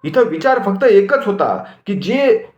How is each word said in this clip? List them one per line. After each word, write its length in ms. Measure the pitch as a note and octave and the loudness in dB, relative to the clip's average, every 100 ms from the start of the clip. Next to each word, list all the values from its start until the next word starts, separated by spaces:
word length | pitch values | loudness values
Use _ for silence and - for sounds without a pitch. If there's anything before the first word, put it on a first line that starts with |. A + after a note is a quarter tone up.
इथं 200 | D3 B3+ | -2 0
विचार 360 | D3 D#3+ C4 B3+ G3 | 0 0 -2 -2 -2
फक्त 180 | G3 | 0
एकच 420 | C4 G3 G3 C#4 G#3 | 4 4 4 0 -2
होता 380 | G3 C3+ F#2 - - - | -2 -2 -4 -8 -16 -8
की 140 | F#3+ | -6
जे 480 | - C4 C#4 A3 - | -2 0 2 0 -2